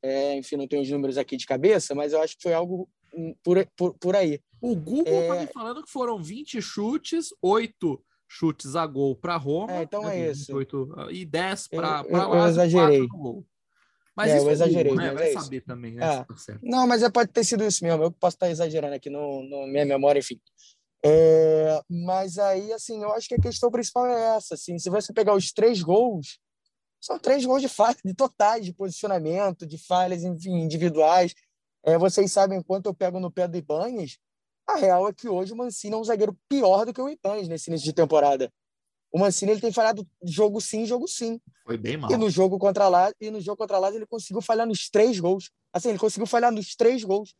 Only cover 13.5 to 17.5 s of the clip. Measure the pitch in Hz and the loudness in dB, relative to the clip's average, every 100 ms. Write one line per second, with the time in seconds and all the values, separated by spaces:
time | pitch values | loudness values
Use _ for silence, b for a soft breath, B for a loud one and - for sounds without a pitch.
13.5 | _ _ _ _ _ _ - 156 151 143 | _ _ _ _ _ _ -4 2 4 4
14.5 | 151 170 175 151 131 139 139 160 139 139 | 4 4 4 4 2 0 -2 -2 -2 -6
15.5 | 131 - 123 120 117 160 139 123 117 - | -12 -12 -14 -12 -6 -2 -2 -6 -16 -16
16.5 | 107 240 247 247 240 233 226 220 - 220 | -14 -4 2 4 4 2 2 0 0 0